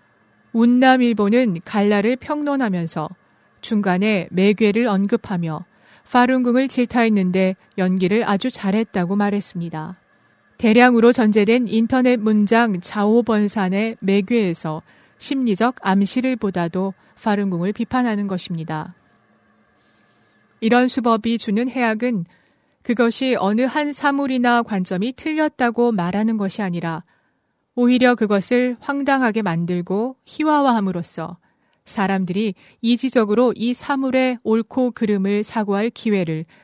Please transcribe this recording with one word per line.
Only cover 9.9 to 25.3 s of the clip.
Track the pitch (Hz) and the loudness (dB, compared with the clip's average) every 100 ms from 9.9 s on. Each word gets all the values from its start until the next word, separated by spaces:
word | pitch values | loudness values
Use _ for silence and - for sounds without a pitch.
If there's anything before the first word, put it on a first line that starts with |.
| 180 _ _ _ _ _ - | -14 _ _ _ _ _ -2
대량으로 | 226 220 247 240 226 | 2 6 6 6 4
전제된 | 247 214 214 202 226 233 | 4 2 2 2 2 0
인터넷 | 220 226 262 254 247 | -2 0 2 2 2
문장 | 208 214 208 226 233 180 | 2 2 2 2 2 -2
자오번산의 | - 214 208 226 233 220 202 226 185 196 226 226 | -6 -2 2 2 2 0 0 -2 -2 0 -2 -4
매괴에서 | 190 202 190 240 196 165 165 156 - _ _ _ | 0 0 0 0 0 -2 -6 -8 -12 _ _ _
심리적 | - 277 247 190 226 247 | -6 -2 0 0 0 0
암시를 | - 190 196 - 254 254 | 0 2 2 0 -2 -2
보다도 | 202 185 170 180 190 185 _ _ | -4 -2 -4 -4 -6 -8 _ _
파룬궁을 | - 208 202 175 175 | -2 -2 -2 -2 -4
비판하는 | 214 233 254 247 208 202 | -4 -4 -2 -2 -2 -4
것입니다. | 185 - 170 160 156 156 - _ _ _ _ _ _ _ _ _ _ _ _ _ _ _ _ | -6 -6 -8 -6 -8 -10 -16 _ _ _ _ _ _ _ _ _ _ _ _ _ _ _ _
이런 | 226 240 254 | 2 4 4
수법이 | 262 233 226 226 226 | 2 0 0 0 -2
주는 | - 208 254 | -2 -2 -2
해악은 | 262 233 220 240 226 170 _ _ _ _ _ | -2 -2 0 -2 -2 -6 _ _ _ _ _
그것이 | - 226 233 226 262 247 | -4 0 0 0 0 0
어느 | 190 214 | 0 0
한 | 254 302 294 | 0 0 -4
사물이나 | 285 294 277 277 262 240 240 | -2 0 0 0 0 2 2
관점이 | 233 202 185 185 214 | 0 -4 -2 -2 -4
틀렸다고 | 262 330 | -4 -6